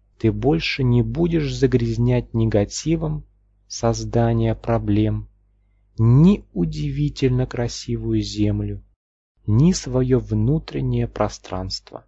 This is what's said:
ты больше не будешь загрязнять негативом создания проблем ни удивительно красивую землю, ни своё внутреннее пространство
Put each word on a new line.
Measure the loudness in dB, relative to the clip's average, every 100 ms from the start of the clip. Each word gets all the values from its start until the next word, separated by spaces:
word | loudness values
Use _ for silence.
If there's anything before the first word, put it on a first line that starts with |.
| _ _
ты | 0
больше | 2 0 0 -2 -2
не | 2 2
будешь | 2 0 0 0 -2
загрязнять | 0 0 2 0 0 2 0 0
негативом | 0 2 2 0 -4 -4 -2 -2 -6 -10 _ _ _ _
создания | -4 -2 -2 -2 0 2 2 0
проблем | -2 -2 -2 2 2 2 -2 -8 _ _ _ _ _ _ 0
ни | 4 8 6 4 -2
удивительно | -4 -4 -4 -6 -2 -4 0 0 0 -2
красивую | -4 -6 -6 -8 -6 -2 -2
землю, | -2 -2 0 0 -4 -8 -14 _ _ _ _ _ 0
ни | 4 4
своё | 2 -2 -2 2 2
внутреннее | 2 -2 0 -2 -4 -6 -2 -2 -4
пространство | -2 -4 -4 -10 -8 -8 -10 -12 -20